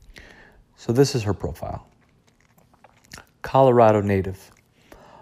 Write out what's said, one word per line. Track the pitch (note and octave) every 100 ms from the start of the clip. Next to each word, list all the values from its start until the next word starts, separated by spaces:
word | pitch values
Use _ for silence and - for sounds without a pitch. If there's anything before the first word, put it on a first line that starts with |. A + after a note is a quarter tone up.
| - - - - _ _ _ _
So | -
this | A#2+ C#3
is | B2+
her | G#2
profile. | F#2 D#2+ D#2+ - - _ _ _ _ _ _ _ _ _ _ _ _ _ - _ _
Colorado | - C3+ C3+ A#2+ A2 G#2+
native. | G2+ G2 F#2 F#2+ - _ _ _ _ - - -